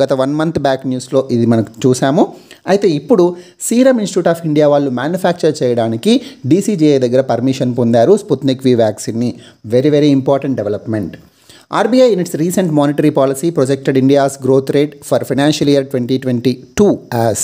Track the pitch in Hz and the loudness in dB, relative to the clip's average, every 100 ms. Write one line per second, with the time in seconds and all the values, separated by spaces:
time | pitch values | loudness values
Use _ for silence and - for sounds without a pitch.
0 | 135 135 131 151 160 160 139 135 135 127 | -2 0 0 -2 -2 -2 -2 -4 -4 -8
1 | - 135 135 120 117 117 107 - 131 127 | -2 -2 0 0 2 0 -2 0 0 2
2 | 139 160 - - - - - 190 196 143 | 0 0 0 -4 -20 -10 -2 0 0 0
3 | - 208 175 175 - - - 233 262 247 | 0 2 2 -2 -16 -12 -4 2 2 2
4 | 190 185 175 165 165 151 147 143 139 123 | -2 -2 -2 -2 -2 2 2 2 0 -4
5 | 143 185 185 175 160 - 127 117 113 117 | -4 -2 -2 -2 -2 -2 -2 0 -2 -2
6 | 208 247 - - 127 185 214 190 151 139 | 0 0 -2 -8 0 0 0 0 2 2
7 | 123 131 131 113 135 131 127 123 117 117 | 2 0 0 0 -2 -2 -2 0 2 4
8 | 127 202 - 135 135 131 131 117 110 104 | 4 2 0 -2 -2 0 0 2 0 -2
9 | - 110 120 - - _ 107 120 147 147 | -8 -6 -6 -8 -18 _ -2 0 2 2
10 | 147 139 135 139 143 113 101 107 117 107 | 2 2 0 -2 -2 -4 -4 -6 -6 -6
11 | 90 - _ _ _ - - 160 220 254 | -6 -12 _ _ _ -20 -6 -2 2 4
12 | 247 185 170 143 175 196 185 147 143 147 | 4 2 -2 -4 -2 0 0 2 0 2
13 | 151 143 135 135 170 165 131 135 143 131 | 0 2 0 0 -4 -2 -2 -2 0 2
14 | 135 139 135 139 131 135 135 143 147 - | 4 2 2 -2 0 0 2 -2 -2 -6
15 | - 127 - 131 143 147 147 139 131 127 | -4 -4 -2 -2 0 0 0 0 -2 -4
16 | 120 131 131 120 127 123 - - 202 131 | -4 -4 -2 -2 -2 -4 -6 0 2 0
17 | - 120 117 107 | -4 -2 0 -2